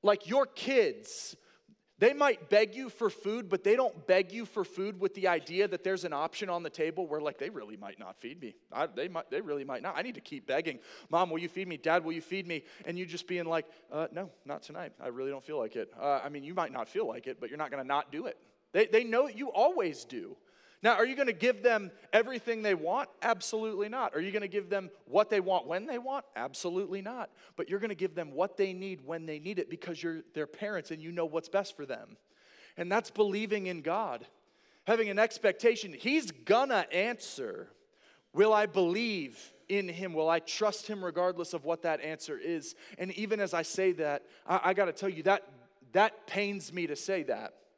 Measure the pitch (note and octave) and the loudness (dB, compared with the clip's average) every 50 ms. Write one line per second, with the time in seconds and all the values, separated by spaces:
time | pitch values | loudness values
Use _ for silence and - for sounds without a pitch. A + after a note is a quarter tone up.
0 | - G3+ G#3 G3 - D#3 G#3+ C4+ C4+ - - - - A#3+ C4+ B3+ G#3+ D#3 B2+ A2 | 6 4 4 4 2 2 4 4 4 4 0 -6 -2 2 6 6 6 6 4 -2
1 | A2 - - - - - - - _ _ _ _ _ _ - _ _ _ _ _ | -10 -12 -12 -10 -10 -12 -14 -16 _ _ _ _ _ _ -20 _ _ _ _ _
2 | G3 A#3 C#4+ C#4+ D4 C#4+ A#3+ - D#3+ - G3 G#3 A3 G#3+ G3 A#3+ C4+ B3 - - | 6 6 6 6 4 4 4 2 2 6 6 6 6 6 0 -8 -10 -10 -6 0
3 | A#3 G#3 - - - F#3+ G#3+ A#3+ A#3+ F#3 F#3+ F#3 F#3 G3+ G#3+ B3 C4 A#3 - E3 | 0 0 0 0 -4 -2 -2 -2 -2 -2 -2 0 4 4 6 6 6 0 0 -4
4 | D3 - F#3 F#3 G3 F3+ F#3+ A3+ A#3 - - A3 F#3 - - - F#3+ G3+ G#3+ F#3 | 2 4 4 4 4 0 -4 -10 -10 -8 -4 -6 -6 -4 -4 -6 -4 -4 -4 -2
5 | G3 F#3+ G3 G3+ F#3 F#3 F3 E3 - D#3 E3 F3+ G3+ G3+ - F3 - F#3 F#3+ F#3 | -2 -2 -2 2 2 2 2 2 0 -4 0 0 0 2 0 -2 -2 -2 -2 -2
6 | F3 F3 D3+ C#3 D3+ D#3+ - - G#3 F#3+ F3 F3 E3+ D#3 - - D#3+ D#3+ D#3+ E3+ | -2 -4 -2 -2 -2 -2 -4 -6 -6 -4 -4 -4 -4 -6 -4 -2 -2 -2 0 -2
7 | F#3 D#3 D3 D3+ D3+ D3+ C#3 - C3+ E3+ A3+ D#3 G#2+ G#2 G#2+ G2 G#2 G2+ G2 E2+ | -4 -4 -4 -2 -2 -4 -4 -4 -8 -8 -8 -10 -12 -12 -14 -14 -14 -14 -14 -14
8 | G#2+ F2+ G2 _ - A#2 C#3+ F3 D#3+ A2+ G2 _ _ _ - A2 D3+ D#3+ - - | -14 -14 -14 _ -12 -12 -12 -10 -12 -14 -14 _ _ _ -4 -4 -4 -2 -2 -6
9 | C#3+ F3+ F3+ E3 - - B2+ D#3 A3+ D#3 D3 C#3+ C3+ C#3 C3+ A#2+ A#2 F3+ F3 C#3 | -6 -6 -6 -8 -8 -4 -6 -6 -4 -4 -6 -6 -4 -6 -8 -6 -6 -6 -4 -4
10 | F#3 B3+ A#3+ C#3 - - - C#3 - - C3 D3 E3+ E3 C#3 A#2+ - - - - | -4 -6 -6 -12 -14 -14 -14 -14 -6 -2 -2 0 0 -2 -6 -8 -12 -18 -20 -20
11 | - - - E3 F#3 F3+ D#3+ E3 F3 E3 - F#3 F#3+ F3+ E3+ C#3+ - D#3+ D#3+ F3+ | -12 0 2 2 2 2 0 -4 -4 -6 -6 -6 -6 -6 -6 -4 0 4 4 4
12 | E3 D#3+ D#3+ E3 D#3+ - F3+ G3 F#3+ E3+ E3+ D3+ C3+ - - - G3+ - F3 F3 | 2 0 -6 -6 -6 -6 -6 -6 -4 -4 -6 -8 -8 -10 -20 -14 -10 -8 -6 -6
13 | F#3 F3 D#3 F3 - - F#3 F3 E3+ E3 E3 E3 D#3 - - - _ _ - D3+ | -6 -6 -8 -10 -8 -4 -4 -4 -2 0 0 -2 -2 -4 -12 -20 _ _ -4 -4
14 | E3 - - D#3+ G3 F3 - _ _ C3+ C#3+ D#3 - - D3 F3 F3 - - _ | -4 -4 -4 -8 -10 -10 -12 _ _ -10 -10 -10 -10 -12 -12 -10 -10 -12 -12 _
15 | - B2+ A#2+ B2 C3 C3+ C#3 C3+ C3 - D3+ D3 A#2 A2 A2 A#2+ G#2+ - - A#2 | -10 -8 -6 -6 -6 -6 -6 -8 -10 -8 -6 -4 -4 -4 -4 -6 -8 -8 -8 -4
16 | - C#3+ C#3+ C3+ - C#3+ D3 C#3+ C#3 D3 F3+ F#3 E3+ B2+ B2+ B2+ A2+ - - G3 | 0 0 0 0 0 -4 -10 -10 -10 -8 -4 -4 -4 -4 -4 -6 -8 -4 -4 -4
17 | A3 B2+ A2 B2 A#2+ B2+ C3 A2+ B2 A2 B2 D3 D#3 C#3 A#2+ C#3 C3 B2+ C#3 C#3+ | -4 -4 -4 -8 -8 -10 -10 -8 -10 -10 -8 -8 -8 -6 -6 -8 -4 -2 -2 -2
18 | C#3+ - - D3+ G#3+ A#3+ - - _ _ _ _ _ _ _ F3 A3 G#3+ - A3 | -2 -2 -8 -8 -8 -8 -10 -10 _ _ _ _ _ _ _ 4 4 6 6 4
19 | B3 A#3 A3 A#3 C4+ D4 G#3+ G#3+ C#4 C4 G3 F#3+ A#3 D4+ F#4 E4+ G#3 E3+ D3 - | 4 4 4 4 4 2 2 -6 -8 -4 2 6 6 6 6 4 0 -2 -2 -6
20 | - - - A#2 F2+ F#2+ F#2+ _ _ _ _ _ _ _ _ _ - G#3+ A#3+ F#3+ | -10 -10 -10 -10 -10 -10 -14 _ _ _ _ _ _ _ _ _ 4 4 6 6
21 | A3+ B3+ C4+ B3+ C#4 B3+ A3 E3 F3 B3 B3 G3+ G3+ A#3+ A#3 G#3+ G3+ F3+ - - | 4 2 4 0 0 0 2 2 4 2 2 6 4 4 4 4 0 -4 -12 -16
22 | - - - G#3+ A3+ A#3 C4 A#3 - A#3 A#3 A3 G#3+ G#3+ G3 E3+ D3+ E3 F#3+ B3+ | -14 4 4 4 4 4 -2 -6 -2 -2 -4 0 2 2 2 2 2 0 0 0
23 | C#4+ - - _ - A3 A#3 F#3+ - - - A3 A3 A3 G#3+ F#3 G3+ G#3 A3 C4 | -2 -4 -8 _ 0 0 0 0 0 -4 -4 -2 -2 -2 -2 -2 -4 -4 -2 -2
24 | B3 - - D3+ E3+ G3 G3 G#3 G3+ G3 F3 G#3 G3 F3 G3 G3 F#3+ F3 - - | -2 -2 -2 -2 -4 -2 -2 -2 -4 -2 -4 -4 -2 0 -2 -2 -2 -4 -14 -18
25 | _ - B2 F#3 G#3+ G#3 A3 G3+ F#3 F3+ F#3+ F3 B2 C3 E3 F#3 G#3+ D4+ C#4 A#3+ | _ 0 4 4 4 4 4 0 2 4 2 0 2 0 -4 -4 -4 -4 -8 -6
26 | B3 C4 C4+ C#4 - - _ G#2+ A#2 C#3 C#3 - - F3+ F3 F3+ G3+ F#3 F#3 G3 | -6 -4 -6 -6 -6 -8 _ -6 -6 -6 -6 -6 -6 -4 -2 -2 -4 -4 -6 -8
27 | F#3+ G3+ B3 B3+ G#3+ - _ _ - - _ - - - F3 G3+ G3 A3 G3+ D#3+ | -6 -8 -8 -8 -10 -10 _ _ -20 -20 _ -8 -6 -4 -4 -4 -2 -4 -4 -2
28 | F3+ F#3+ D#3 E3 E3 D3 C#3 C#3+ F3+ G3+ G3 - G3+ F#3+ F#3 F3+ F#3+ G3 F#3+ D#3+ | -4 -4 -2 -4 -6 -6 -2 -2 -2 -2 0 -2 -2 -2 -2 -6 -8 -8 -8 -10
29 | C3 C3+ E3 E3 D#3+ D#3+ D#3 D3+ D3+ F3 G#3 F3+ F3 - D#3 E3 - - E3+ - | -8 -8 -8 -8 -6 -8 -8 -8 -8 -6 -4 -4 -4 -4 -6 -10 -8 -10 -10 -6
30 | - E3+ E3 D#3+ - _ _ D3+ D3+ C#3+ - - G#3 G#3 G#3+ F3+ D3 - E3 D#3+ | -6 -6 -6 -6 -10 _ _ -6 -6 -6 -6 -8 -8 -6 -6 -6 -6 -8 -10 -10
31 | D#3 D#3+ E3+ E3+ E3 D#3+ D3+ E3 D#3+ - - G3 G3 G3 - - D3 C3+ B2+ A2 | -10 -10 -4 -2 -2 0 -2 -4 -4 0 -2 -2 -2 -2 -8 -12 -8 -8 -8 -10
32 | A2+ - - _ _ _ _ _ _ _ - - - - _ - F3 F3 F#3+ A3 | -10 -16 -20 _ _ _ _ _ _ _ -20 -20 -20 -20 _ -10 -4 0 0 0
33 | - - - - G#3+ G#3 F#3+ G#3 A3 G#3 G#3 G#3 F#3+ F#3 F3+ E3 C#3+ D#3+ E3+ G3+ | 0 -2 2 2 2 2 2 -2 0 0 -2 -2 -2 -4 -6 -4 -4 -2 -2 -2
34 | A3+ F#3 B2+ A#2 A2+ - _ _ _ _ _ _ _ _ _ _ _ - A3 A3+ | -2 -4 -6 -8 -10 -16 _ _ _ _ _ _ _ _ _ _ _ 2 2 2
35 | A3 G#3 G3 G3+ A3 A3 - - - G#3 F#3 - - A#3 A#3 A3+ - G3 D#3 C3 | 2 0 4 2 2 2 2 2 2 2 2 6 4 4 4 4 -2 -10 -12 -4
36 | - A3+ C#4 D#4+ C#4 G3 D#3+ - - - F#3+ A#3 C4+ C#4 B3+ G3+ E3+ - D3+ F3 | -2 2 2 2 2 0 -10 -12 2 4 4 6 6 4 2 0 0 2 0 0
37 | G3 A3+ B3 - - - - - C3 A2 F#2 - - - - _ _ _ _ _ | 0 0 -2 -6 -8 -12 -8 -8 -6 -6 -6 -8 -10 -14 -16 _ _ _ _ _
38 | _ _ _ _ _ _ _ D3+ G3 A3 A3 G#3 G#3+ G#3 D#3 F#3+ F#3 E3+ F3 G#3+ | _ _ _ _ _ _ _ 6 8 8 8 6 6 4 4 4 4 4 4 2
39 | A#3+ A#3 G#3+ F#3 D3+ C3 A2+ - - - - _ _ _ F#3+ G3+ G3 F3+ E3 E3+ | 0 0 -2 -2 -4 -6 -10 -16 -20 -20 -20 _ _ _ -2 -2 -2 -2 -6 -6
40 | F#3+ F#3 E3 D#3+ D#3 D#3+ E3 E3 D#3+ - - - G#3 G#3+ G3+ G#3 - - G#3+ G3+ | -6 -4 -2 0 2 4 2 2 0 -2 -4 0 0 0 0 0 -6 -8 -8 -6
41 | F#3 F3 D#3+ E3+ F3 F3+ F#3 E3+ F3 - - E3 C3+ D3 E3+ E3 - E3+ D#3+ D3+ | -6 -4 0 2 2 2 2 0 -6 -6 -6 -6 -2 -2 -4 -2 0 -2 -2 -2
42 | - D#3 D#3+ D3+ - - D3+ A#2 - D#3+ E3+ D#3+ C#3+ - - - - - - - | -2 -6 -8 -8 -8 -8 -8 -6 -4 -2 -4 -4 -4 -8 -16 -16 -20 -20 -10 -8
43 | F3+ F#3 F3+ - G#3 G#3 G#3+ G#3+ G3+ F#3 - E3+ E3 - - - F#3+ F#3+ F3+ D#3 | -8 -6 -4 -4 -2 -2 0 0 0 0 0 -2 -2 -2 0 2 4 4 4 4
44 | D#3+ D3 C#3+ C#3+ - - - - _ - F3 F#3 - F3 F#3+ F#3 G3+ F3+ D#3+ - | 0 0 0 -2 -4 -10 -20 -20 _ 0 0 2 4 4 4 4 2 2 2 -2
45 | F#3+ G3 F#3+ D#3 D#3+ F3+ G3 G3 - - C#3 B2+ A#2+ _ _ _ - C3 _ F3+ | -4 -4 -4 0 4 4 4 4 2 -6 -20 -20 -20 _ _ _ -20 0 _ 6
46 | G#3 A3 - - - - - G3 G#3 G3+ G3+ G3 D#3+ - D#3 F3+ E3+ D#3 D3 C#3+ | 6 6 4 -2 -14 -6 -4 -2 -2 -2 -2 -6 -8 -8 -6 -4 -4 -4 -4 -6
47 | - - G3 F#3 D3+ - A#2+ G#2 A2+ - - - _ _ _ | -4 -2 -2 -2 0 -2 -4 -4 -4 -12 -14 -16 _ _ _